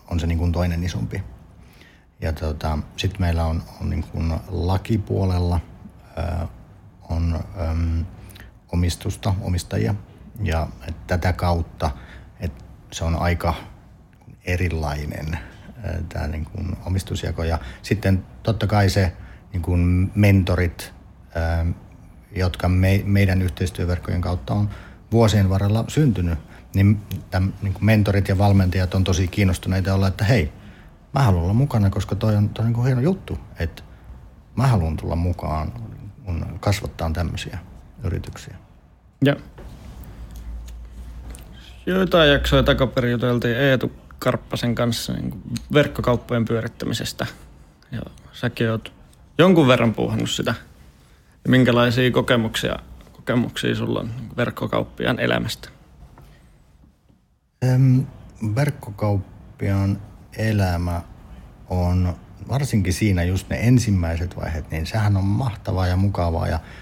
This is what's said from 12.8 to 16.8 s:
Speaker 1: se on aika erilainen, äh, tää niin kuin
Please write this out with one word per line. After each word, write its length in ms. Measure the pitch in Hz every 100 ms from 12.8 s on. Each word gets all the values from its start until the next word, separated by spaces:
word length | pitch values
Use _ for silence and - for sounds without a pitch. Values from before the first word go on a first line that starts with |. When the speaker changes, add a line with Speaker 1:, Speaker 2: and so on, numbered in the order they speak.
| -
Speaker 1:
se 120 | -
on 120 | 82 80
aika 380 | 85 85 87 80 - - - - - - - - -
erilainen, 880 | 90 90 80 76 73 76 - 78
äh, 60 | 78 - - - - 95 85 85
tää 180 | 82 76
niin 180 | 78 78
kuin 320 | - 85 -